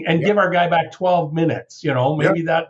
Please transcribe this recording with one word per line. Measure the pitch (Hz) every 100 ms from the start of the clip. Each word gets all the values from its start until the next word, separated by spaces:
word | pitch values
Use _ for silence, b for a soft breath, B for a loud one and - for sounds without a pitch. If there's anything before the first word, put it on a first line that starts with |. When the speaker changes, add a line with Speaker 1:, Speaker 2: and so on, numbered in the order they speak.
| 170
Speaker 1:
and | 165
Speaker 2:
Yeah. | 196
Speaker 1:
give | 208
our | 185
guy | 175 175
back | 170 160
twelve | - 185 175 156
minutes?" | 160 165 104 - -
You | 151
know, | 127 131 151
Speaker 2:
Yeah. | 160
Speaker 1:
maybe | 180
that | 160 165